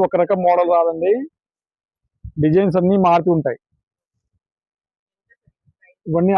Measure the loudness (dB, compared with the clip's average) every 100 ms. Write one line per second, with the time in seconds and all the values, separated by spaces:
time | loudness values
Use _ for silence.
0 | 2 0 -2 0 0 2 2 2 0 -2
1 | -2 -2 -6 _ _ _ _ _ _ _
2 | _ _ -12 -2 0 2 0 0 0 2
3 | 2 2 0 -2 -2 -8 _ _ _ _
4 | _ _ _ _ _ _ _ _ _ _
5 | _ _ _ _ _ _ _ _ _ _
6 | -6 -2 2